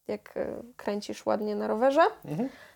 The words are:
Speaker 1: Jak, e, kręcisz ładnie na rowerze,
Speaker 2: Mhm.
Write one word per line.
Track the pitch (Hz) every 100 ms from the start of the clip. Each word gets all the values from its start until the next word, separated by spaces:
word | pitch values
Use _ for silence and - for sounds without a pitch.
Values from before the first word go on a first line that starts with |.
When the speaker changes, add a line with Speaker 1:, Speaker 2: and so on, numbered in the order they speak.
| -
Speaker 1:
Jak, | 208 - -
e, | - - 233 -
kręcisz | - 208 208 214 214
ładnie | 214 214 208
na | 214
rowerze, | 214 269 285 392 - 143
Speaker 2:
Mhm. | 156 269 - -